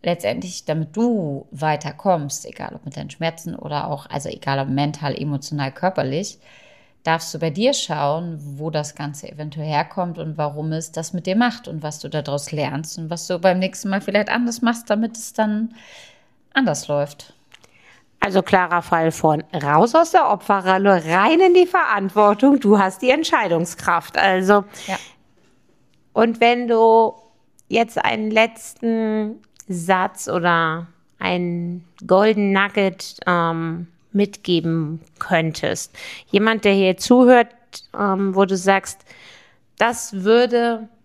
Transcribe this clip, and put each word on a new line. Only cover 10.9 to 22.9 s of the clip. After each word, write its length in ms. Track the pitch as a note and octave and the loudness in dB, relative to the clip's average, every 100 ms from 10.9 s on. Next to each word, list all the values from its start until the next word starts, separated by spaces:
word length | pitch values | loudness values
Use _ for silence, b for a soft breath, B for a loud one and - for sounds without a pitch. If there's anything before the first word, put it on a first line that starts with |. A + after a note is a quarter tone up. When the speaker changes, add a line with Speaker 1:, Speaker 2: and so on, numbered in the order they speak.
Speaker 1:
das 220 | - E3 | -10 -8
mit 140 | F3+ F3 | -8 -4
dir 100 | G3 | 0
macht 320 | A#3+ A#3 - | 0 -2 -12
und 160 | D#3 | -10
was 160 | D3+ D3+ | -10 -10
du 80 | - | -8
daraus 420 | D#3 C#3+ C#3+ - | -6 -4 -6 -6
lernst 480 | D3 C3+ - D#3 - | -6 -4 -6 -10 -10
und 120 | D#3+ | -10
was 180 | E3+ - | -10 -6
du 100 | F3+ | 0
beim 220 | F#3 F3+ | 0 0
nächsten 300 | F#3 - G3+ | -2 -6 -4
Mal 100 | G3 | -4
vielleicht 280 | G3 G3+ G#3+ | -2 -2 0
anders 320 | A#3+ A#3+ A#3 | -2 -2 -2
machst, 300 | A#3 A#3 - | -2 -2 -2
damit 260 | G#3+ A3+ A3+ | -2 -2 -6
es 180 | - | -12
dann 380 | - G#3+ G#3+ A3+ B B B B B B B _ | -4 -2 -2 -6 B B B B B B B _
anders 360 | - B3 D3 - | -2 0 -2 -2
läuft. 460 | D3 C#3+ - - _ _ _ b b b b b _ | -4 -4 -8 -20 _ _ _ b b b b b _
Speaker 2:
Also 240 | G3+ F#3 | 0 0
klarer 400 | F3+ F#3+ F3 F3 | 4 2 4 0
Fall 300 | - E3 E3 | 2 2 2
von 320 | D#3+ D#3+ D3 - | 2 0 0 -2
raus 400 | E3+ C#3+ D3+ A3+ | -6 2 4 6
aus 160 | D#4+ E4 | 4 4
der 180 | F#4 D4 | 4 2
Opferrolle, 760 | G3+ - G3 F#3 F#3+ G3 F#3 | 0 0 0 2 4 6 4
rein 340 | D#3+ F3 G#3 E4 | 4 2 4 6
in 160 | F#4 | 6
die 120 | F4+ F4+ | 6 4
Verantwortung. 920 | F#4 D#4 G#3 G3 G#3 G#3 G3+ C4+ C#4 | 2 0 0 0 4 4 6 4 4
Du 180 | G3+ G#3 | 4 4
hast 260 | F#3+ | 4